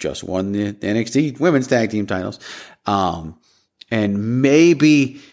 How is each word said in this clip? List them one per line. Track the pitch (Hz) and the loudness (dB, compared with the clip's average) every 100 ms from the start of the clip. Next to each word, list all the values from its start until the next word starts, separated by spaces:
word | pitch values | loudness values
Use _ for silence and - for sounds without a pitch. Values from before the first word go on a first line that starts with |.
just | 76 71 | -8 -8
won | 90 92 98 | -6 -4 -2
the | 101 104 104 | -2 -4 -4
N | 101 110 | -4 -2
X | 107 | 0
T | 139 151 127 | 0 0 0
Women's | 170 139 127 | 0 0 0
Tag | 120 110 | 0 0
Team | 107 98 | -2 -4
titles, | 92 98 - - - - - - | -4 -6 -10 -16 -18 -20 -12 -2
um, | 101 92 82 80 - _ _ _ _ - | 0 0 -4 -10 -16 _ _ _ _ -6
and | 113 104 101 110 123 | -2 0 -2 -2 0
maybe | 135 147 170 147 151 147 127 - - | 4 6 6 6 4 4 2 -4 -20